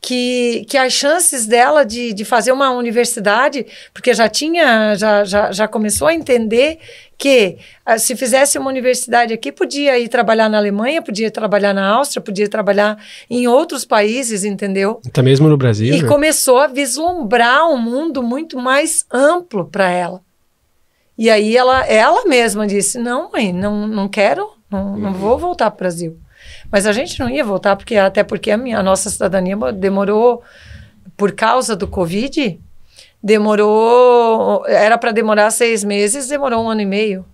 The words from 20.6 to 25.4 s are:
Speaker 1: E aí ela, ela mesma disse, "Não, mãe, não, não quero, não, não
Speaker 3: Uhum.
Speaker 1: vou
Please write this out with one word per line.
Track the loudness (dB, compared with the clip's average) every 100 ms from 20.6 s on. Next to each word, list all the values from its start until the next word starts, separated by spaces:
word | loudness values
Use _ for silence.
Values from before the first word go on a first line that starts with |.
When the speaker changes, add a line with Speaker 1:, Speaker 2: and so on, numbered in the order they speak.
| _ _ _ _ _ -4
Speaker 1:
E | 2
aí | 2 4 2
ela, | 4 2 2
ela | 4 4 4 2
mesma | 2 2 -2 -2
disse, | -2 -2 -4
"Não, | -4 -4 -4
mãe, | -4 -4
não, | -2 -4 -4 -4
não | -4 -4
quero, | 0 0 0 -6 _ _
não, | -8 -6 -6
não | -6
Speaker 3:
Uhum. | -4
Speaker 1:
vou | -2 0